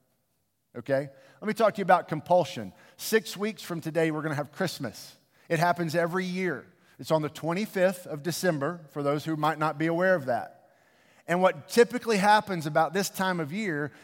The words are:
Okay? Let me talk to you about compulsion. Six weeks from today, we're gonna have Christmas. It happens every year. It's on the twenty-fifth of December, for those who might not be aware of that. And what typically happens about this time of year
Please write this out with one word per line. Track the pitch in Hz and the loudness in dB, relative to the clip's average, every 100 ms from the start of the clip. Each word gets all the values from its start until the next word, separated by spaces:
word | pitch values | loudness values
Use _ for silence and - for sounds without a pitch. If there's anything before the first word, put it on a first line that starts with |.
| _ _ _ _ _ _ _ | _ _ _ _ _ _ _
Okay? | 120 117 135 147 - - - | -10 -2 -2 -2 -12 -20 -10
Let | 202 | -6
me | |
talk | 214 214 | 2 2
to | 202 | 2
you | |
about | 185 175 - | 4 4 2
compulsion. | 156 - 180 156 - 98 - - - | -4 2 4 2 -4 -10 -14 -20 -12
Six | - 220 220 170 | 0 0 0 -6
weeks | 208 - | -6 -6
from | - 170 | -8 -8
today, | 160 156 160 | -4 0 0
we're | 156 | 0
gonna | 151 | -4
have | 143 143 | -4 -6
Christmas. | - 180 - 123 - - - _ _ - | -4 -4 -4 -10 -10 -18 -20 _ _ -2
It | 165 | 2
happens | 175 170 170 | 2 2 0
every | 170 165 185 | 0 0 -2
year. | 185 180 185 127 - _ _ - | -4 -2 -4 -4 -10 _ _ -10
It's | 131 | -2
on | 160 | 0
the | 151 | 0
twenty-fifth | - 156 175 214 190 185 185 - | -6 -4 -4 -4 2 0 0 -8
of | 151 | -8
December, | 170 156 185 151 139 175 160 | -6 -2 0 0 -2 -6 -10
for | 147 | -4
those | 143 151 160 | -2 0 -2
who | 156 | 0
might | 151 151 | 0 2
not | 156 147 | 0 0
be | 160 | 0
aware | 165 185 | 2 2
of | 180 127 | 2 0
that. | 113 - - _ _ _ _ _ _ - | -2 -4 -14 _ _ _ _ _ _ -2
And | 175 | 2
what | 185 156 - | 2 2 0
typically | 233 233 233 220 208 | 4 4 2 0 2
happens | 202 214 208 180 151 | 6 4 4 -4 0
about | 156 156 | 2 2
this | 180 196 | 0 -2
time | - 190 180 | -2 -2 -2
of | 151 | -4
year | 190 214 147 147 - | -4 -4 -2 -4 -8